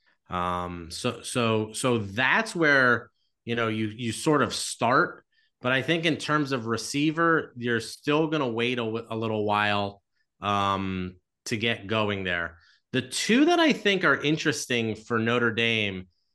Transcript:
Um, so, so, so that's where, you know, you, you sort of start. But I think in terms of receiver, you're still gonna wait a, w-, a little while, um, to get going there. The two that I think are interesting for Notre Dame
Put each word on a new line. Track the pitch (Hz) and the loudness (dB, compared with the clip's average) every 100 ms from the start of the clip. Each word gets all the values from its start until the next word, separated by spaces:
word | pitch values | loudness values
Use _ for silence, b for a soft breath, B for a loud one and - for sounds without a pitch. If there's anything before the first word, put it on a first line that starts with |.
| _ _ - | _ _ -8
Um, | 90 90 90 90 87 80 | -4 -2 -2 -4 -8 -10
so, | - 123 117 | -6 -6 -6
so, | - 127 113 110 107 | -6 -2 0 0 -2
so | - 131 120 | -2 0 0
that's | 98 98 131 190 220 | -2 0 2 2 0
where, | 180 156 139 127 113 - _ _ _ | 0 4 4 4 2 -2 _ _ _
you | - 117 | -6 -2
know, | 113 | -2
you, | 110 107 | -2 -4
you | 110 117 | -4 -6
sort | 110 160 147 | -2 2 2
of | 110 | 2
start. | - - - 120 139 175 - _ _ _ _ | -2 -6 -2 2 2 2 -4 _ _ _ _
But | 123 | -2
I | 131 | 0
think | 127 165 | 0 0
in | 165 131 | 0 0
terms | - 151 139 | 0 0 0
of | 131 113 | -2 -2
receiver, | 110 - 143 151 156 170 160 - 123 | -4 -4 -2 0 2 2 2 -2 -6
you're | 120 117 | -2 -2
still | 113 - - 147 160 | -2 -6 0 2 2
gonna | 156 131 | 0 0
wait | 113 120 | 0 0
a, | 123 | 0
w-, | 113 113 113 | -2 -4 -6
a | 113 | -4
little | 110 107 | -2 0
while, | 104 104 104 101 101 - _ _ _ - | 0 2 2 2 -2 -6 _ _ _ -6
um, | 98 101 98 98 95 95 92 90 _ _ - | -2 2 2 0 -2 -4 -6 -10 _ _ -8
to | 117 | -4
get | 117 110 98 | -2 -4 -2
going | 110 104 98 | -2 0 -2
there. | 95 87 85 - b b b | -2 -2 -4 -10 b b b
The | 127 | -6
two | 123 - - 233 311 | -4 -4 2 4 6
that | 349 | 4
I | 330 | 4
think | - 202 190 | 2 2 2
are | 160 135 | 2 2
interesting | 143 151 156 - - 120 113 | 2 0 0 -2 -2 0 0
for | 104 - 117 | -4 -2 0
Notre | 113 120 117 | 2 2 2
Dame | 110 117 113 101 95 92 _ _ | 2 0 2 0 -4 -10 _ _